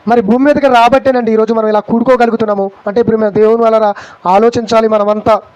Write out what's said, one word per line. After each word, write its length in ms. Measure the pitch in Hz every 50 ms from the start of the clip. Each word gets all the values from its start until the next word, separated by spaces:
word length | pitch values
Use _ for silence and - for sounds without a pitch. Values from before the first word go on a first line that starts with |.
| _ 208
మరి 120 | 233 247
భూమి 240 | 214 190 226 254 269
మీదకి 220 | 294 294 294 277
రాబట్టేనండి 640 | 269 247 233 233 240 233 269 - 269 262 247 240 226 220
ఈరోజు 220 | 220 220 220 233
మనం 140 | 226 220 214
ఇలా 120 | 214 208
కూడుకోగలుగుతున్నాము. 920 | 208 - - 233 240 262 254 240 240 233 214 220 220 208 208 202 196 196 - - _
అంటే 160 | 208 196 233 233
ప్రియమైన 280 | 220 226 220 220 208
దేవుని 320 | 185 214 214 214 226 233 233
వాళ్ళారా, 320 | 226 220 220 220 208 202 - - - - - -
ఆలోచించాలి 640 | 175 185 202 220 233 233 240 226 202 233 226 226 220
మనమంతా. 520 | 214 214 202 208 214 214 208 240 220 202 - - _